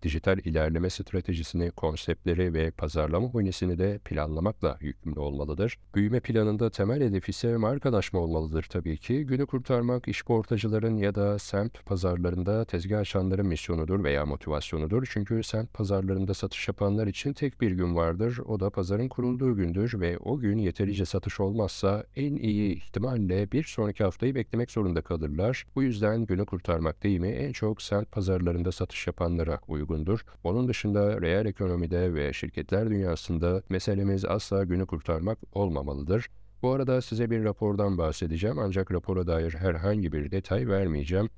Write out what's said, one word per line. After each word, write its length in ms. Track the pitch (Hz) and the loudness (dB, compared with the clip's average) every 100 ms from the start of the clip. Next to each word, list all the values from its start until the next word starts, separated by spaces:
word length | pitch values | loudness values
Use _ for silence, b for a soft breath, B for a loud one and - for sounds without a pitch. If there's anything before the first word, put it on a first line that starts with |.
dijital 360 | 82 80 98 95 | -2 0 2 0
ilerleme 520 | - 80 78 82 92 | 2 2 2 2 0
stratejisini, 800 | - - 92 - 82 80 87 87 | -4 -4 -4 -2 -4 -2 -2 -4
konseptleri 840 | - 80 78 - 82 90 85 90 | -2 -4 -2 -4 -2 0 0 2
ve 160 | 80 80 | 2 0
pazarlama 580 | - 78 82 76 85 123 | -2 -4 -2 0 0 0
hunisini 500 | 120 98 - 92 87 | 0 0 0 -2 2
de 200 | 98 104 | 0 -2
planlamakla 760 | - 78 76 78 101 - 80 67 | -4 -4 -2 0 -2 0 -2 -2
yükümlü 400 | 76 - 78 73 | -8 -6 -6 -4
olmalıdır. 580 | 73 69 71 76 113 - - | -4 -4 -4 -2 -2 -4 -2
Büyüme 260 | 101 107 120 | 2 2 2
planında 500 | - 113 107 107 113 | 2 2 2 2 0
temel 300 | - 101 143 | 2 0 2
hedef 280 | 123 95 - | 2 2 -2
ise 280 | - 117 117 | -2 0 2
markalaşma 640 | 110 143 139 107 - 92 | 2 2 2 2 2 0
olmalıdır 420 | 82 80 80 80 | 2 0 0 -2
tabii 340 | - 90 80 78 | -2 -4 -2 -4
ki. 300 | - 135 139 | 0 0 0
Günü 200 | 131 143 | 0 0
kurtarmak, 640 | 131 127 123 120 123 - | -2 0 2 2 0 -2
iş 160 | - | -4
portacıların 720 | - 113 - 110 110 110 113 110 | 0 0 2 0 2 2 2 2
ya 180 | 101 | 2
da 240 | 101 101 101 | 2 2 0
semt 480 | - 101 113 - - | -2 -2 -2 -4 -4
pazarlarında 800 | 95 90 90 87 92 90 110 | 0 2 2 0 0 0 0
tezgah 360 | 113 87 92 104 | 0 -2 0 -2
açanların 460 | 98 98 92 95 98 | 0 0 2 2 2
misyonudur 580 | 78 - 82 80 98 | 0 -2 -2 2 2
veya 220 | 73 71 73 | 2 2 0
motivasyonudur. 800 | 71 78 73 - 80 78 117 131 | -2 -2 -2 -2 -2 0 0 0
Çünkü 320 | 107 98 113 | -4 0 -2
semt 320 | - 110 117 | 0 -4 -4
pazarlarında 600 | - 101 98 95 95 95 | -4 0 0 2 0 0
satış 340 | 95 98 - - | -2 -4 -4 -4
yapanlar 380 | - 101 104 101 | 0 2 2 0
için 260 | - 143 | -2 -4
tek 280 | 139 143 - | -2 -4 0
bir 100 | 110 | 0
gün 260 | 92 87 85 | 2 2 2
vardır. 420 | 82 87 117 120 - | 2 2 -2 -2 -4
O 140 | 104 | -2
da 100 | 98 | 0
pazarın 380 | 101 87 104 131 | -2 0 0 -2
kurulduğu 480 | - 123 127 131 104 | -2 -2 2 2 2
gündür 440 | 85 92 120 107 | 2 0 0 0
ve 180 | 85 87 | -2 -2
o 200 | - 143 | -2 0
gün 200 | 101 110 | 2 2
yeterince 460 | 92 - 101 101 | 0 0 0 0
satış 360 | 87 95 101 - | 0 -2 -2 -2
olmazsa 640 | 98 110 98 - 98 104 - 135 | 0 0 -2 0 0 0 -4 -4
en 200 | 143 147 | -4 0
iyi 400 | 110 104 101 85 | 0 2 2 0
ihtimalle 760 | - 98 123 120 95 95 98 | -4 -2 0 0 2 0 0
bir 120 | 139 | -2
sonraki 400 | - - 107 101 | -2 -2 -2 0
haftayı 300 | 98 - 123 | 0 2 0
beklemek 360 | 131 - 117 120 | 0 -2 -2 -2
zorunda 320 | 110 95 82 | 0 2 0
kalırlar. 640 | - 82 76 76 110 131 - | -2 -2 -2 0 0 -2 -4
Bu 80 | 135 | 0
yüzden 440 | 135 107 104 113 113 | 0 2 2 2 0
günü 200 | 92 104 | 0 0
kurtarmak 560 | 90 - 82 80 - | -4 0 0 0 0
deyimi 180 | 101 90 | 2 2
en 320 | 92 123 139 | 0 -2 -4
çok 300 | - 110 107 | -2 -2 -2
semt 300 | - 101 104 | -2 -2 -2
pazarlarında 600 | 107 95 92 87 85 87 | -2 0 2 2 0 -2
satış 340 | - 92 - - | -2 -6 -4 -6
yapanlara 540 | - 85 85 80 71 - | -2 0 0 0 -2 -4
uygundur. 520 | 76 76 78 80 110 - - | -4 -2 -2 0 -2 -4 -4
Onun 240 | 85 113 127 | 0 2 0
dışında 520 | - 104 104 104 107 | 0 0 2 2 2
reel 260 | 82 95 110 | 2 2 0
ekonomide 680 | - 92 87 82 87 90 | 0 0 0 0 2 2
ve 180 | 78 71 | 2 0
şirketler 580 | - 76 - 76 95 113 | -2 -6 -6 0 0 2
dünyasında 720 | 101 92 80 - 82 87 92 - | 0 0 -2 -2 0 2 0 -2
meselemiz 560 | 92 - 98 98 98 | -2 0 2 2 2
asla 400 | 90 104 - 98 | 0 -2 0 0
günü 220 | 90 90 92 | 2 0 0
kurtarmak 520 | 78 - 80 95 117 - | -2 -2 -2 -2 -4 -6
olmamalıdır. 760 | 101 98 73 69 69 71 107 - - - - | -2 0 0 -2 -4 0 0 0 -12 -20 -2
Bu 100 | 127 | 0
arada 280 | 135 131 127 | 2 2 0
size 300 | - 113 117 | 0 -2 0
bir 140 | 113 | 2
rapordan 540 | 107 - 104 101 101 87 | 0 0 0 2 2 2
bahsedeceğim 600 | 80 - 85 80 104 147 | 0 0 -2 0 0 0
ancak 340 | 101 95 92 | 0 0 0
rapora 340 | 90 - 92 87 | -2 0 0 2
dair 260 | 82 82 | 0 0
herhangi 600 | 78 92 82 98 107 82 | 0 0 2 2 2 0
bir 180 | 76 71 | -2 -2
detay 380 | 95 - 101 123 | -4 -2 -2 2
vermeyeceğim. 600 | 98 92 76 69 92 110 | 2 2 0 0 0 0